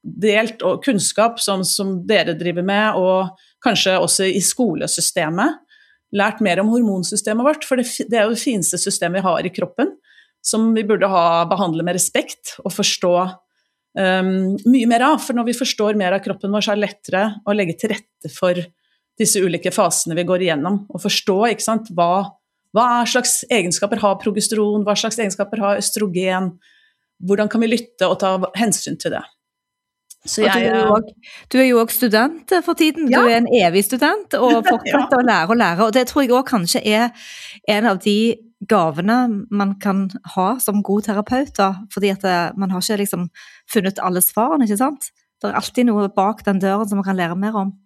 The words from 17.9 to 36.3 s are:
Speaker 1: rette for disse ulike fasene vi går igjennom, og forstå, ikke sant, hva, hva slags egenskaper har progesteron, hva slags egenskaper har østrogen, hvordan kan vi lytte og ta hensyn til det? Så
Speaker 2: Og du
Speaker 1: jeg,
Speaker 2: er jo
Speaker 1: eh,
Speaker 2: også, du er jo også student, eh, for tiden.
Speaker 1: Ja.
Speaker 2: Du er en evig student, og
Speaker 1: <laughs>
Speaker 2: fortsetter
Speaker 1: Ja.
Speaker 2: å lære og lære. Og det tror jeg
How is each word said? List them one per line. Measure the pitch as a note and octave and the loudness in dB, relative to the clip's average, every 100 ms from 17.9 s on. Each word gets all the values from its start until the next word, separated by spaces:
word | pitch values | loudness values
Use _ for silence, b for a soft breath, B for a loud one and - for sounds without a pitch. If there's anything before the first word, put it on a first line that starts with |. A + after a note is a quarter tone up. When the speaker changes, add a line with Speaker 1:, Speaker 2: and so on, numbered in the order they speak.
Speaker 1:
rette | G3+ _ _ D#3 | -6 _ _ -16
for | - F#3 F3 E3+ _ _ _ _ _ | -2 -2 -2 -6 _ _ _ _ _
disse | A3 G3+ | -2 0
ulike | F#3+ E3+ F#3 G3 | 0 -2 -4 0
fasene | F3+ - - E3 | 0 0 -4 -4
vi | F3+ | 0
går | F3+ F#3 | 0 0
igjennom, | D3+ E3+ G3 - | -2 -2 -4 -6
og | F3 | -8
forstå, | G#3 - - F#3+ A#3 | -4 -2 0 0 0
ikke | G#3+ - | 0 -2
sant, | A3+ A3 | -4 -4
hva, | E3+ E3+ F#3 F#3+ _ _ _ _ | 0 2 2 -2 _ _ _ _
hva | G3+ B3 A#3+ A#3 | 0 2 2 2
slags | B3+ A#3+ - - | 0 0 -4 0
egenskaper | A#3+ F3+ - G3+ A3+ | 0 0 -2 -2 0
har | G3+ G3 | 0 0
progesteron, | A3+ G3+ G3+ G#3+ G#3 G#3+ G3+ | -2 -2 -2 0 0 0 0
hva | G#3 | -2
slags | A3+ A3+ | -2 -4
egenskaper | G#3 G3 G3 A3 | -4 -4 -6 -2
har | G3+ G#3 | 0 0
østrogen, | G3+ - G#3 F3 F#3 F#3 F#3 F3 b b b b b _ | -2 -2 -2 -2 -2 -2 -4 -8 b b b b b _
hvordan | F3+ G3+ G#3+ | -2 0 0
kan | A3+ | 0
vi | A3+ | 0
lytte | A#3 A#3 - F#3 | 0 -4 -2 0
og | F#3 | 0
ta | G3 F#3+ F3+ F#3 | 0 0 -4 -2
hensyn | A3+ - - - | -2 -2 -6 -6
til | E3+ - | -6 -6
det? | - _ _ _ _ _ _ _ _ - - | -10 _ _ _ _ _ _ _ _ -18 -8
Så | - | 0
Speaker 2:
Og | G3+ | 2
du | |
Speaker 1:
jeg, | F#3+ F#3+ | 2 2
Speaker 2:
er | F#3+ | 0
jo | |
Speaker 1:
eh, | G3+ | 2
Speaker 2:
også, | G#3+ A3 - B B - | 2 0 -18 B B 0
du | B3+ | 4
er | C4 | 6
jo | A#3+ | 4
også | A3+ - | 2 0
student, | B3 G#3+ C4 E4 - | 2 4 2 -2 0
eh, | F4+ | 0
for | F4 D#4+ | 2 2
tiden. | D#4 D#4 C#4+ | 2 2 2
Speaker 1:
Ja. | C4+ | 4
Speaker 2:
Du | A#3+ | 6
er | A#3 | 4
en | A#3+ A#3+ | 4 4
evig | F3 F3+ G3 | 4 2 0
student, | B3+ D4 G#4 G4 - | 0 0 0 -4 0
og | B3+ A#3 | 4 4
Speaker 1:
<laughs> | A3 | 4
Speaker 2:
fortsetter | A#3 - C#4+ A#3+ C4 | 0 0 0 2 2
Speaker 1:
Ja. | |
Speaker 2:
å | B3 | 4
lære | F#3+ E3+ A#3 | 2 2 2
og | |
lære. | G3 E3+ A3 | 2 2 2
Og | A#3 | 2
det | B3 | 2
tror | D4+ | 0
jeg | C4 | 2